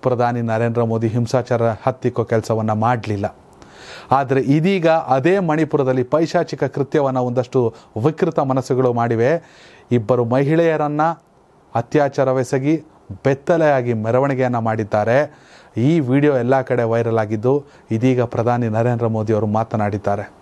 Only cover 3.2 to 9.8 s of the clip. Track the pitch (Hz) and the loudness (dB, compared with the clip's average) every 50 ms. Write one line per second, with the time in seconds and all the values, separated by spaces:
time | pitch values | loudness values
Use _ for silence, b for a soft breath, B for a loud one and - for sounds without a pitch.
3.2 | 101 104 - - - - - B B B B B B B B B B B 127 135 | -4 -6 -8 -10 -20 -20 -20 B B B B B B B B B B B 0 0
4.2 | 139 123 135 135 123 113 139 156 156 190 196 190 165 165 160 165 - - 131 135 | 2 2 0 0 2 2 2 2 2 2 0 2 2 2 2 2 2 0 0 2
5.2 | 131 165 185 202 190 160 151 151 156 151 - 147 139 131 127 131 123 123 - 151 | 2 2 2 2 2 0 0 0 0 0 0 0 0 2 0 0 0 0 0 0
6.2 | 165 156 - 175 160 - - 139 151 135 - 147 139 - - 156 143 135 131 131 | 0 2 0 -2 -2 -2 -4 -4 -4 -4 -2 -4 -6 -2 0 0 0 0 0 -2
7.2 | 127 123 120 131 120 - - 131 123 113 B B B B B 107 110 151 156 - | -2 -2 -2 -2 -4 0 0 0 0 0 B B B B B -2 -2 -2 0 0
8.2 | 190 170 156 - 147 135 131 131 123 - 135 123 131 123 120 120 117 120 117 110 | -2 0 0 -2 -2 0 0 -2 -2 -2 0 2 2 2 2 0 0 0 2 2
9.2 | 117 127 160 165 B B B B B B B B | 2 2 0 -2 B B B B B B B B